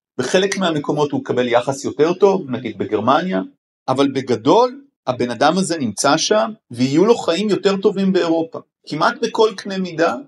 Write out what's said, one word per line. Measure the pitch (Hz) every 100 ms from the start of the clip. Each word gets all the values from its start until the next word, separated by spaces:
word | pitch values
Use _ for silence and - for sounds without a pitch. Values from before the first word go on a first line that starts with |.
| _ -
בחלק | 123 185 196 196
מהמקומות | 180 151 156 151 147
הוא | 135
מקבל | - 127 123
יחס | 117 139 139
יותר | 117 107 160
טוב, | 180 202 175 135
נגיד | 127 107 104
בגרמניה, | - 101 113 151 185 185 92 _ _ _ -
אבל | 131 139
בגדול, | 135 123 113 120 202 254 - - _ -
הבן | 123 123
אדם | 117 143 185
הזה | 185 165
נמצא | 117 98 139 160
שם, | - 214 226 214 _
ויהיו | 117 131 151
לו | 208 240
חיים | - 170 214
יותר | 180 196 196
טובים | 214 190 190
באירופה. | 180 170 165 165 - - _ -
כמעט | 151 170 240
בכל | 233 - 220 196
קנה | 202 190
מידה, | 185 160 170 269